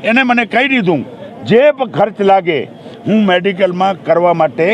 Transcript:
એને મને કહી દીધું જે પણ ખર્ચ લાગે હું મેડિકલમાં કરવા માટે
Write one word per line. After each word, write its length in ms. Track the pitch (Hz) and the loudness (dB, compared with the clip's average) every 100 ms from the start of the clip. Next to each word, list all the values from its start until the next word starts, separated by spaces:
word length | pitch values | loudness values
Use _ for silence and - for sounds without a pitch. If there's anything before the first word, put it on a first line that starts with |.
એને 180 | 190 233 | 0 0
મને 200 | 254 240 240 | 2 0 0
કહી 220 | 220 269 | 0 0
દીધું 340 | 262 185 156 107 - - - 110 | 0 0 -2 -4 -14 -18 -16 0
જે 160 | 220 294 269 | 4 4 2
પણ 140 | 254 | -4
ખર્ચ 260 | 156 208 208 | -2 -2 0
લાગે 380 | 196 196 175 151 101 - - - - | 2 2 2 -4 -4 -12 -20 -12 -2
હું 120 | 214 202 | 0 2
મેડિકલમાં 760 | 180 180 180 190 180 190 185 143 | 2 0 -2 -2 0 -2 -4 -2
કરવા 280 | 165 175 | 2 2
માટે 340 | 170 160 131 165 | 2 0 0 -2